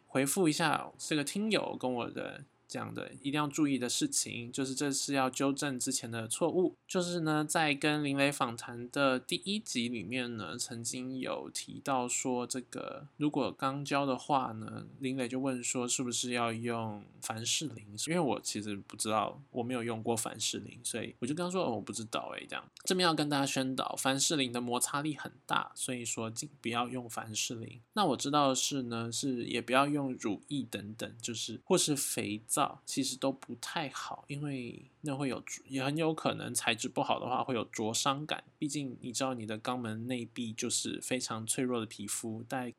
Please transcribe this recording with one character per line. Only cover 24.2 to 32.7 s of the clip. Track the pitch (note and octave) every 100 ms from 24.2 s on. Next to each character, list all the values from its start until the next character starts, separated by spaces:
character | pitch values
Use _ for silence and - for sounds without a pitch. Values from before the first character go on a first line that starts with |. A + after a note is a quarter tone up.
| - D#3+
林 | B2+
的 | A#2+
摩 | B2 A#2+
擦 | - C#3+
力 | D3+ C3+
很 | - - -
大， | - -
所 | - -
以 | B2 A#2
说 | - A2+
尽， | A2+ G#2 -
不 | A#2
要 | A#2+ A#2+
用 | B2+ A#2+
凡 | A2+ A2+ G#2+
士 | - A#2
林。 | A2 A#2 -
那 | - F3
我 | A#2
知 | C#3+
道 | D3 C#3
的 | C3
是 | - C#3
呢， | A#2+ A#2 A#2
是 | A#2 C#3+ B2 -
也 | A#2+
不 | A2+
要 | C3 C#3+
用 | D3 C3+
乳 | B2 A2+ F#2+ -
液 | C#3+ A2+
等 | G2+ G2+
等， | G#2+ G2 A2+
就 | -
是， | G#2+ - G#2+
或 | - F#3
是 | - C#3
肥 | - - G#2 - -
皂。 | D3+
皂 | C#3